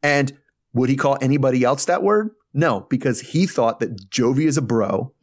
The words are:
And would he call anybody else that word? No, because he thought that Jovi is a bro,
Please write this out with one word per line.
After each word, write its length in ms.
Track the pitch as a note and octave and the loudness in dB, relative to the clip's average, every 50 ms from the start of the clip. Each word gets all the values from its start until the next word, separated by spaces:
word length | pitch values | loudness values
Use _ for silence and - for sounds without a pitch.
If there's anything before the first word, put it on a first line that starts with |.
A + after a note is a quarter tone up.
| - | 2
And 300 | D3 D3 C#3+ C#3 C3+ - _ _ _ _ _ _ _ _ | 2 2 2 2 0 -4 _ _ _ _ _ _ _ _
would 160 | B2 B2+ B2+ | -2 0 0
he 60 | C#3 C3+ | 0 0
call 200 | - C#3+ C#3 - | 2 0 0 0
anybody 420 | C3+ C3 C#3 D3 C3+ C3+ B2+ B2+ B2 | 0 0 2 2 2 2 2 2 2
else 220 | A#2+ C#3 C#3+ - | 2 0 0 0
that 180 | - F3 - - | -2 -2 0 2
word? 280 | G3 G#3 G#3+ G#3+ G#3+ - _ _ _ _ | 2 2 2 0 -2 -8 _ _ _ _
No, 280 | C#3+ E3 D#3+ A#2 F#2+ F2+ _ | 0 0 0 0 -2 -4 _
because 320 | C#3 B2 - C#3 A#2+ - | -4 -2 -2 -2 -4 -4
he 240 | - - - D#3+ F#3 | -8 -4 -2 0 0
thought 340 | F3+ - - A#2+ A2+ A#2 - | 0 0 0 0 0 0 -2
that 300 | A#2+ G2+ A#2 F#2+ F#2+ F#2+ | -6 -6 -6 -12 -14 -8
Jovi 360 | - - A#2+ A#2 C3+ C3+ D#3 | -4 0 0 2 2 2 0
is 120 | D#3 C#3 D3 | 2 0 0
a 40 | |
bro, 520 | D3 A2 A#2 A2+ G#2 F#2+ - - C3 C3 _ _ | -2 0 0 0 0 0 -2 -4 -4 -6 _ _